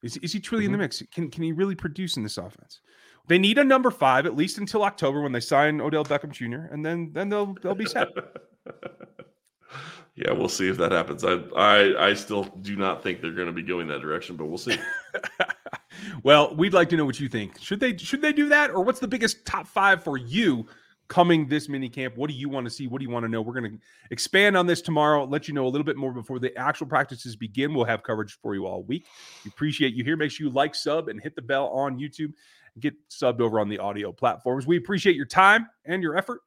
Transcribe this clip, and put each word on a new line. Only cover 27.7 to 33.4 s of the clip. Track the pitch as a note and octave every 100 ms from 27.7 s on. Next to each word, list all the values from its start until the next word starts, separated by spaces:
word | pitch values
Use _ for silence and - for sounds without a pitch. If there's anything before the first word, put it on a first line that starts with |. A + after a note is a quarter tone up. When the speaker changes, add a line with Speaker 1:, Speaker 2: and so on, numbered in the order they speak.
Speaker 1:
We'll | D3+ A#2
have | A2
coverage | - A2 G#2 -
for | A2+
you | G2+ F#2+
all | F#2
week. | G2 D3+ _ - - -
We | G#2+
appreciate | - D3+ - C3+
you | A#2
here. | A#2+ D#3+
Make | D3+
sure | - D3+
you |
like, | B2+ D3
sub, | - - D3+ D#3+
and | G#2+
hit | D3+
the | -
bell | A#2+ C3+ C#3
on | C3 C#3 B2+
YouTube. | C#3+ - D#3 D#3+ _ _ _ -
Get | C#3 - _
subbed | - C3 A#2